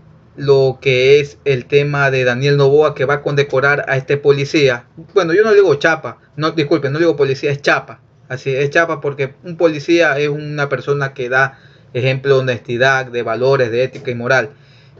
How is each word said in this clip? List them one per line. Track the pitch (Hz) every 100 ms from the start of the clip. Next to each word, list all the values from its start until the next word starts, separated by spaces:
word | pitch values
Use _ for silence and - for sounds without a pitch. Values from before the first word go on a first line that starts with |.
| _ - _ -
lo | 139 139 135 123
que | 139 127 131 143
es | 143 -
el | - 131 120
tema | 143 147 143 139
de | 131
Daniel | 127 123 139 143
Noboa, | 135 143 151 -
que |
va | 131 147
a |
condecorar | 151 143 143 131 143 143 -
a | 135
este | 135 143
policía. | 143 143 139 165 139 120 - - 165
Bueno, | 202 175
yo | 170
no | 220
digo | 202 190 143
chapa, | 165 160 127 113 _ -
no, | 156
disculpen, | 156 143 160 135
no | 143
digo | 170 147
policía, | 139 135 147
es | 139
chapa. | - 151 131 117 _ _ _
Así | 127 - 131
es, | 143
chapa | 156 165 156
porque | 147 139 135 -
un | 180 165
policía | 170 151 143 170 160 139
es | 147
una | 147 151 147 143
persona | 131 120 143 135
que | 131 123
da | 131 135 - - _ _
ejemplo | 127 127 131 135 135
de |
honestidad, | 131 120 - 120 135 135 127
de | 120
valores, | 117 113 127 139 120
de | 117
ética | 131 135 -
y | 120
moral. | 120 131 110 - _ _ _ -